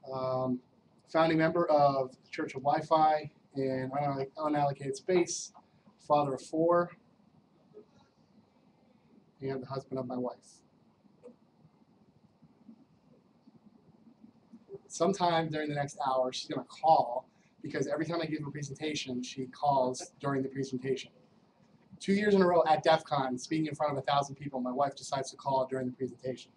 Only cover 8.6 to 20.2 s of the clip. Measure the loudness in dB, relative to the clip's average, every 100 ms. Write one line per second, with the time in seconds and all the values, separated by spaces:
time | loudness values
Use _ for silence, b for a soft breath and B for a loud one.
8.6 | _ _ _ _ _ -20 _ _ -8 -6
9.6 | -6 -10 -6 -8 -6 -4 -6 -8 -20 -20
10.6 | _ _ _ _ _ _ -20 -20 _ _
11.6 | -20 _ _ _ _ _ _ _ _ _
12.6 | -20 -20 _ _ _ _ _ _ _ _
13.6 | -20 _ _ _ -20 _ -20 _ _ -20
14.6 | _ -18 _ 0 0 2 2 2 0 -4
15.6 | -4 -4 -6 -4 -2 0 -2 -4 -8 -8
16.6 | -8 0 4 4 4 -4 -8 b b _
17.6 | -8 -4 -4 -2 -2 -2 -4 -6 -6 -8
18.6 | -10 -8 -6 -6 -6 -6 -8 -10 -10 -2
19.6 | 0 2 0 -2 -12 _